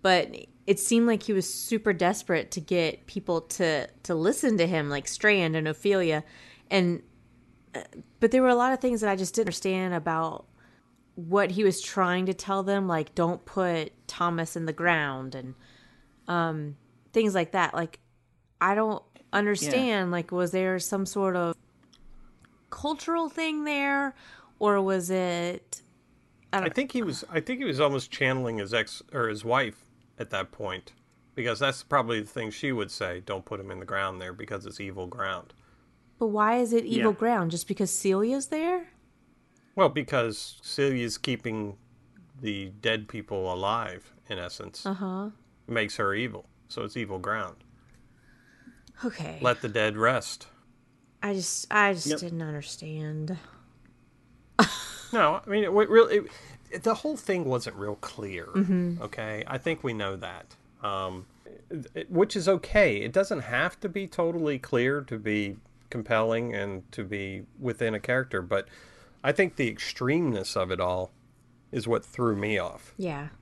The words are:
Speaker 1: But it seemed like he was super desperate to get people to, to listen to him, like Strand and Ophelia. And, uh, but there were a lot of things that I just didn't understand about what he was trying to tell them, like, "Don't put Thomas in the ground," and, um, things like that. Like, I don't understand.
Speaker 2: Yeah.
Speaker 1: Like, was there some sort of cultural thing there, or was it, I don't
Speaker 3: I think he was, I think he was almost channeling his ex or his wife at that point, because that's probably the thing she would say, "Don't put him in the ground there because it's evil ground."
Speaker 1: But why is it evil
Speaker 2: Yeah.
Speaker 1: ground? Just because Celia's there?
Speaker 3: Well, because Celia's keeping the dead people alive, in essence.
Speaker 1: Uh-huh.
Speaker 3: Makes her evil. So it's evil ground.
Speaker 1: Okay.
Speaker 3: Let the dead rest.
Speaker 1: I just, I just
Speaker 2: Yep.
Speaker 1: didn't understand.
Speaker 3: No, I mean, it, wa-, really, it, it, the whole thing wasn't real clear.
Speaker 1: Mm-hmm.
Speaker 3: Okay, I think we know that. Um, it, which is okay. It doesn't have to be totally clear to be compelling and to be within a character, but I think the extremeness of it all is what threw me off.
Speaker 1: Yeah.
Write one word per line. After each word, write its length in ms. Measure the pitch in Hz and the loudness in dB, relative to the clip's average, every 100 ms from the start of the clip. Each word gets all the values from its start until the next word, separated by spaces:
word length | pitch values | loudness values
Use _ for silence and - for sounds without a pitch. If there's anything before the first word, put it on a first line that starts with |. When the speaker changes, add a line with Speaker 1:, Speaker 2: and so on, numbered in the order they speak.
Speaker 1:
But 300 | 190 180 - - - - - | 6 4 4 -6 -18 -16 2
it 120 | 190 | 2
seemed 280 | - 233 233 | 4 4 6
like 160 | 220 | 2
he 80 | - | 2
was 200 | 202 180 | 0 0
super 400 | - - 226 220 | -4 -2 0 2
desperate 580 | 180 175 208 - 170 - | 4 4 2 0 0 0
to 80 | - | -8
get 460 | 156 180 165 - - | -2 2 2 -2 -8
people 340 | - 190 170 | -10 -2 -2
to, 460 | 165 - 175 151 - - | -2 -2 0 2 -2 -10
to 100 | - | -4
listen 420 | 165 165 277 277 220 | 2 2 2 2 4
to 80 | 170 | 4
him, 220 | 170 147 | 2 0
like 200 | 143 143 | -2 -4
Strand 480 | - 214 202 170 160 | 2 4 6 4 2
and 100 | 156 | -2
Ophelia. 560 | 151 202 196 175 151 147 - - - _ | -2 2 4 4 0 -2 -18 -20 -20 _
And, 320 | 196 175 170 - - - _ _ _ _ | 2 4 0 -6 -20 -20 _ _ _ _
uh, 60 | - - - - _ | -14 -14 -18 -20 _
but 100 | 233 | 4
there 120 | 262 | 6
were 60 | 254 | 6
a 60 | |
lot 180 | 240 247 | 6 4
of 80 | 262 | 2
things 200 | 254 233 | 0 0
that 100 | 214 | 0
I 60 | 196 | 0
just 180 | 185 | 0
didn't 120 | - 208 | 0 0
understand 440 | 175 190 185 185 | 0 -2 0 0
about 500 | 175 156 160 160 - - _ - _ _ _ _ | -2 -2 -2 -2 -6 -14 _ -20 _ _ _ _
what 360 | - 165 196 196 | -14 0 2 4
he 120 | 185 | 4
was 180 | 208 185 | 4 4
trying 420 | - - 180 180 | -4 0 2 4
to 80 | 185 | 2
tell 300 | 185 - 196 | -2 -2 -2
them, 260 | 190 202 190 | 2 0 2
like, 260 | 165 151 | 0 -2
"Don't 300 | - 170 175 | 0 0 0
put 480 | - - 185 165 156 - _ | -6 -2 0 0 -2 -10 _
Thomas 480 | - 175 170 160 170 | -2 0 0 -2 -4
in 80 | |
the 80 | 165 | -6
ground," 600 | 151 170 165 147 135 131 | 0 2 2 2 -4 -8
and, 200 | 131 127 127 - - - _ _ _ - | -10 -12 -14 -20 -20 -20 _ _ _ -4
um, 500 | 175 165 156 147 143 _ _ _ | 0 0 -2 -6 -10 _ _ _
things 220 | - 220 | 4 4
like 180 | 190 165 | 4 2
that. 220 | 196 170 | 2 2
Like, 240 | - 165 - _ _ _ _ _ _ | 0 -4 -6 _ _ _ _ _ _
I 120 | 175 | 2
don't 280 | 202 220 208 - - - | 4 2 0 -8 -20 -4
understand. 800 | 202 208 202 147 139 247 214 185 | 0 2 2 2 2 2 2 2
Speaker 2:
Yeah. 20 | |
Speaker 1:
Like, 220 | 175 170 | 0 -2
was 200 | 180 180 | 0 0
there 260 | 185 185 185 | 2 0 0
some 260 | 175 196 | -2 -2
sort 320 | 190 202 196 180 | -2 0 0 2
of 180 | 170 170 _ _ _ _ - - - - - _ _ | 0 -2 _ _ _ _ -20 -20 -20 -20 -20 _ _
cultural 580 | - 285 311 - 339 320 | -8 -6 -4 -2 -2 -2
thing 360 | 302 320 302 | -2 -2 -2
there, 500 | 302 285 277 277 277 - - - - _ | -2 0 0 0 -2 -6 -20 -20 -20 _
or 220 | 208 202 | 2 4
was 300 | 190 190 175 | 4 0 0
it, 720 | 185 180 170 170 175 _ - - _ _ _ _ _ _ | 0 0 -2 -2 -6 _ -16 -16 _ _ _ _ _ _
I 100 | 196 | -2
don't 100 | 180 | 0
Speaker 3:
I 20 | |
think 200 | - 262 | 0 -2
he 100 | 254 | 0
was, 220 | 214 175 - | -2 -4 -2
I 100 | 160 | -4
think 180 | 156 247 | -2 -4
he 60 | 269 | -2
was 120 | 135 | 2
almost 300 | 147 139 - | 2 2 -4
channeling 460 | - 131 131 123 113 | 0 2 2 0 -4
his 160 | 98 | 0
ex 300 | 113 104 - - | 0 0 -6 -10
or 160 | 143 117 | -2 -2
his 160 | 107 | -2
wife 400 | 110 123 123 - _ _ _ - | 0 2 2 -4 _ _ _ -12
at 120 | - | -6
that 200 | 98 95 | -4 -4
point, 420 | - 104 92 - - _ _ _ | -6 -8 -8 -12 -20 _ _ _
because 240 | - 120 110 | -6 -4 0
that's 240 | 135 131 | -2 -2
probably 380 | - 143 113 117 | 0 0 2 -2
the 60 | 104 | -4
thing 240 | - 110 | -6 -8
she 220 | 104 143 | -4 -4
would 180 | 123 98 | -2 -4
say, 320 | - 95 87 95 | -4 -6 -6 -6
"Don't 180 | 98 | -8
put 160 | 92 104 | -6 -10
him 100 | 98 | -8
in 100 | 95 | -12
the 40 | 92 | -6
ground 320 | 98 98 92 | -2 -2 -4
there 140 | 92 | -10
because 320 | 92 - 104 | -10 -8 -8
it's 160 | 101 - | -10 -10
evil 260 | 101 95 90 | -10 -8 -10
ground." 460 | 120 98 92 - - _ _ _ _ _ _ | -4 -4 -4 -8 -20 _ _ _ _ _ _
Speaker 1:
But 100 | 226 | -2
why 280 | 208 214 240 | 2 2 4
is 160 | 240 | 4
it 140 | 226 - | 2 2
evil 260 | 233 226 | 2 2
Speaker 2:
Yeah. 60 | 202 | 2
Speaker 1:
ground? 320 | 226 233 170 | 2 2 0
Just 180 | 170 - | -2 -4
because 220 | 196 190 | -2 -2
Celia's 560 | - 196 190 214 269 269 | 0 2 2 2 0 -2
there? 420 | 311 330 359 339 _ _ _ _ _ _ _ _ | -2 0 -2 -4 _ _ _ _ _ _ _ _
Speaker 3:
Well, 140 | - 180 | 4 4
because 720 | 147 131 139 117 104 - - | 4 0 0 0 -2 -10 -14
Celia's 540 | - - 139 131 120 - | -12 0 2 2 -2 -4
keeping 600 | - 123 120 110 104 98 _ _ _ - - 135 | -4 -4 -4 -4 -6 -8 _ _ _ -20 -20 -10
the 340 | 120 101 95 101 | -6 -6 -6 -4
dead 260 | 113 110 104 | -2 -2 -2
people 420 | 113 101 101 92 | -12 -6 -4 -2
alive, 640 | 90 98 113 107 90 - - _ | -2 0 0 -2 -10 -16 -20 _
in 100 | 98 | -8
essence. 460 | 87 - 95 - | -8 -10 -12 -8
Speaker 1:
Uh-huh. 460 | - 190 190 185 208 208 _ _ - | -6 -4 -4 -4 -8 -10 _ _ -6
Speaker 3:
Makes 300 | 117 107 - | -4 -2 -2
her 160 | 101 | -2
evil. 300 | 101 123 101 - _ _ | 0 -4 -8 -16 _ _
So 140 | - | -10
it's 100 | 107 | -8
evil 240 | 123 107 95 | -8 -8 -6
ground. 380 | 92 110 95 - - - _ - - _ _ - _ _ - - - - | -4 -4 -6 -12 -20 -20 _ -20 -20 _ _ -20 _ _ -20 -20 -20 -6
Speaker 1:
Okay. 360 | 247 - 160 156 | -6 -6 -10 0
Speaker 3:
Let 220 | 127 120 | 2 2
the 80 | 123 | 0
dead 260 | 107 107 104 | 0 0 4
rest. 500 | 113 127 - - - - _ _ _ _ _ _ | 2 2 -2 -12 -16 -20 _ _ _ _ _ _
Speaker 1:
I 100 | 202 | -2
just, 340 | 196 170 - - | -2 -2 -4 0
I 220 | 208 202 | 4 4
just 120 | 185 147 | 4 -2
Speaker 2:
Yep. 120 | 151 | -4
Speaker 1:
didn't 220 | 175 170 | -4 -6
understand. 960 | 156 151 143 - 156 156 151 156 156 175 - - - _ - _ _ _ _ - _ - 226 - - - - | -6 -8 -10 -14 -12 -8 -8 -6 -6 -8 -10 -20 -20 _ -20 _ _ _ _ -20 _ 2 2 2 -12 -14 -4
Speaker 3:
No, 300 | 226 160 165 - | 4 4 4 0
I 40 | |
mean, 120 | 208 | 0
it, 100 | 202 | 4
wa-, 100 | 196 214 | 4 8
really, 280 | 220 226 208 | 8 8 6
it, 80 | - - - - - | 0 -14 -20 -20 -12
it, 120 | - | -4
the 100 | 226 | 0
whole 240 | 214 302 311 | 0 -2 -4
thing 260 | - 185 | -2 0
wasn't 320 | 151 127 117 - | 2 0 -2 -8
real 200 | 101 104 | -8 -6
clear. 500 | - - 104 92 82 | -10 -8 -8 -8 -4
Speaker 1:
Mm-hmm. 560 | 190 185 185 175 170 | 0 4 4 2 -2
Speaker 3:
Okay, 420 | 113 - 110 107 - | -8 -8 -6 -6 -6
I 120 | 131 | -4
think 260 | 170 156 | -2 -4
we 80 | 135 | -4
know 240 | 113 98 98 | -4 -4 -6
that. 400 | 92 90 - - _ _ | -8 -12 -18 -20 _ _
Um, 440 | 104 98 95 92 92 _ - - - 160 127 | -4 -4 -4 -8 -14 _ -20 -20 -12 -12 -10
it, 160 | - 160 | -12 -4
which 240 | 175 202 | 2 2
is 140 | 214 170 | 2 2
okay. 480 | 190 - 214 190 101 | 2 2 4 4 4
It 100 | 104 | 0
doesn't 280 | 151 196 185 | 0 0 -2
have 380 | 123 120 165 - | -2 0 0 -2
to 100 | 202 | -8
be 160 | 170 190 | -6 -8
totally 520 | - 170 170 156 139 | -2 -2 0 0 -2
clear 440 | - 123 123 143 | 0 2 2 0
to 160 | 131 113 | -4 -6
be 380 | 107 107 101 101 - - - | 0 0 0 -4 -14 -20 -10
compelling 640 | 120 107 113 113 113 120 | -8 0 2 4 0 -2
and 360 | 113 101 95 90 | -4 -4 -6 -10
to 120 | - | -10
be 380 | 98 101 98 95 101 - | -6 -4 -6 -8 -12 -8
within 340 | 127 113 117 | -6 -2 -2
a 60 | 107 | -2
character, 400 | - 123 131 101 | 0 -2 0 -4
but 280 | 90 98 - - - - - - | 0 -2 -2 -14 -20 -20 -20 -6
I 100 | 131 | -2
think 240 | 160 190 - | 2 2 2
the 140 | 127 | -2
extremeness 840 | 107 - - 127 156 165 107 95 - | -2 -8 -4 0 2 2 0 -2 -2
of 140 | 92 | -2
it 100 | 92 | 0
all 300 | 90 92 92 - _ _ _ _ _ | 0 0 -4 -10 _ _ _ _ _
is 160 | - 110 | -6 0
what 200 | 113 - | 0 0
threw 280 | - 120 | -2 0
me 220 | 104 104 104 | 2 0 0
off. 360 | 85 - - - | -2 -8 -20 -8
Speaker 1:
Yeah. 320 | 185 147 147 - | -6 -6 -10 -14